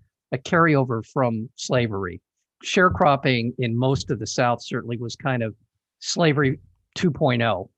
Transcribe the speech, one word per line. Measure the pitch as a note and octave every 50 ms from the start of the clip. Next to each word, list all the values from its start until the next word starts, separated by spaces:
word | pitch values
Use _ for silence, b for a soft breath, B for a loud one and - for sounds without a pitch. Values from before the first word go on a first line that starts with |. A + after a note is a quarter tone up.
| _ _ _ _ _ - -
a | B2
carryover | - - F#3 E3+ E3 E3 D3+ C#3 C3 C3 A#2+ A2+ G#2+
from | - - C#3+ C3 A#2+ A2+ A2 A2 B2+ _
slavery. | - - - C3+ B2+ A#2+ A2 G#2 G2 G2 F2 E2+ F#2 _ _ _ _ _ _ _ _ -
Sharecropping | - - G3+ F3+ F#3 F3+ - F#3 D3+ C#3 C#3 - C#3+ B2+ A#2+ A2+ A#2+ - -
in | B2 A#2 A2+
most | A#2+ B2+ C3+ C#3 C3 - -
of | C#3 G2+
the | A2
South | - - - B2+ A#2+ A#2+ A#2 -
certainly | - - A#2+ A#2+ A#2 A#2+
was | A2+ B2 A2+ -
kind | - - C#3+ B2+ A#2+ A2+
of | A2 G#2 _ _ _ _ _ _ _ _ _
slavery | - - - F3+ F3 D#3 C#3 C#3+ C#3+ C3 - - - - _ _ _ _ -
two | - - F3+
point | C3 - D#3 C3+ B2 A#2+ A#2
oh. | A2+ G2+ F2+ F#2+ - _